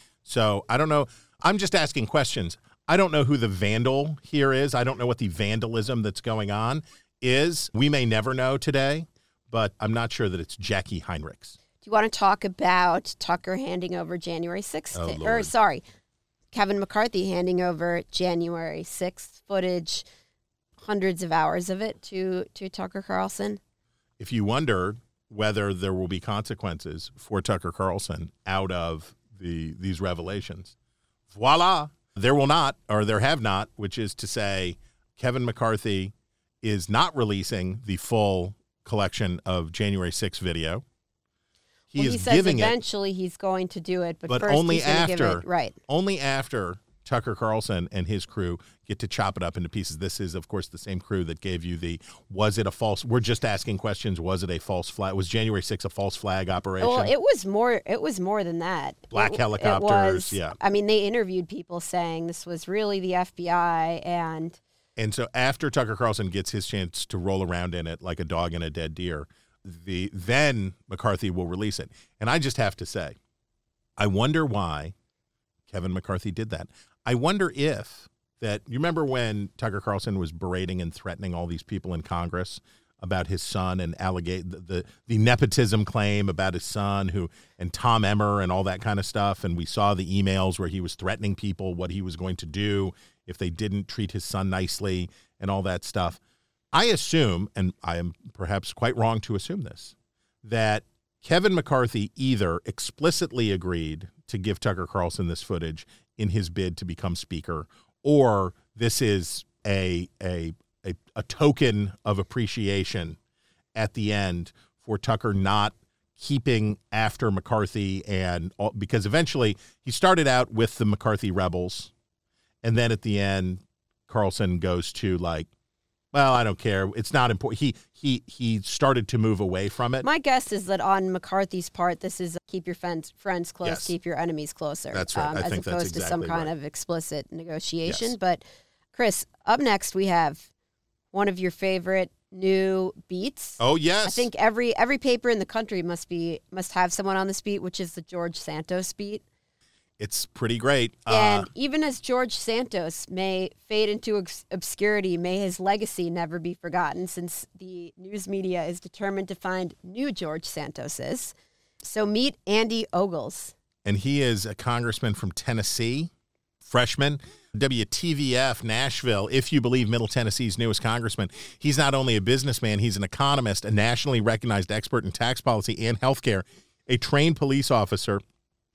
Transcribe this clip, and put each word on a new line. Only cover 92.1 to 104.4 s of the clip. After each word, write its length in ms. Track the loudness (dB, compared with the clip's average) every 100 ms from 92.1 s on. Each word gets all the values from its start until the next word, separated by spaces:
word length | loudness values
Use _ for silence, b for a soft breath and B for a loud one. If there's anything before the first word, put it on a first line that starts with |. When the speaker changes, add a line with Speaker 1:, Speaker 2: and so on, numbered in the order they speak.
| -6
Speaker 1:
going 200 | -6 -6
to 100 | -6
do 460 | -2 0 0 0 b b b -16
if 140 | -6
they 100 | -4
didn't 380 | -2 -2 -4 -4
treat 240 | -6 -6
his 120 | -6
son 280 | -6 -4 -2
nicely 580 | -2 -2 -4 -2 -2 -4 b b _
and 100 | -4
all 140 | -2
that 200 | -2 -4
stuff. 360 | -4 -2 -2 -4 _ _ _ _ _
I 120 | 2 4
assume, 640 | 2 2 4 4 2 -2 0
and 180 | -2 -2
I 120 | -4 -4
am 200 | -4 -8 -16
perhaps 400 | -8 -4 -2 -4
quite 240 | -2 -2 2
wrong 240 | 2 0
to 140 | -2 -4
assume 260 | -4 -6
this, 340 | -8 -12 -20 -20 _ _ _ _
that 400 | -4 0 2 2 -2 _ _ _
Kevin 320 | 2 4 4 2
McCarthy 560 | 2 2 2 0 -4 -2
either 420 | 2 2 2 0 -6
explicitly 840 | -8 -10 0 0 2 0 0 0
agreed 600 | 0 -2 -2 -4 -6 -12 _ -10
to 100 |
give 220 | -6